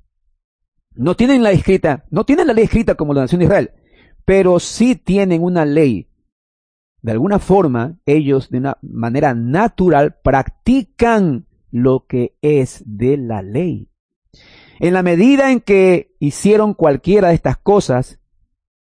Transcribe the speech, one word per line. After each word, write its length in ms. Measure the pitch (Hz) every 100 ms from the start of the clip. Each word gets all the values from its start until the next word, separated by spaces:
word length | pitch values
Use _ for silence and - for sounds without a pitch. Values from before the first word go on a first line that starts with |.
| _ _ _ _ _ _ _ _ _
No 200 | 113 147
tienen 280 | - 247 262
la 100 | 220
escrita, 540 | 175 - 185 165 131 -
no 140 | 151
tienen 220 | - 294 339
la 80 |
ley 100 | 226
escrita 300 | 214 226 202
como 180 | 180 151
la 80 | 143
nación 200 | 127 180
de 40 |
Israel, 280 | 160 190 127 - _ _ _ _
pero 340 | - 196 185 175
sí 380 | - - 240 -
tienen 460 | - 196 190 165
una 240 | 175 180 151
ley. 400 | 147 147 98 - _ _ _ _ _ _ _ _ _
De 100 | 110
alguna 260 | 113 180 202
forma, 600 | - 196 165 120 123 165 -
ellos 440 | 151 139 135 123
de 80 | 127
una 200 | 135 -
manera 520 | - 113 117 131 151
natural 840 | 117 117 160 226 - 180 143 151 -
practican 1200 | 135 135 - - - 269 208 - 233 220 180 123 - _ _
lo 360 | 120 131 131 -
que 300 | 127 120 -
es 400 | 151 147 127 - -
de 300 | 104 123 143
la 240 | 120 107
ley. 460 | 95 135 175 107 104 _ _ _ _ _ _ _ _ -
En 140 | 165
la 100 | 185
medida 480 | 180 170 240 277 269
en 80 | 247
que 560 | - 196 190 170 - _
hicieron 560 | 143 - 196 214 214
cualquiera 540 | 190 160 135 170 208 180
de 60 |
estas 240 | 165 139 -
cosas, 640 | - 202 - 127 - - _ _ _ _ _ _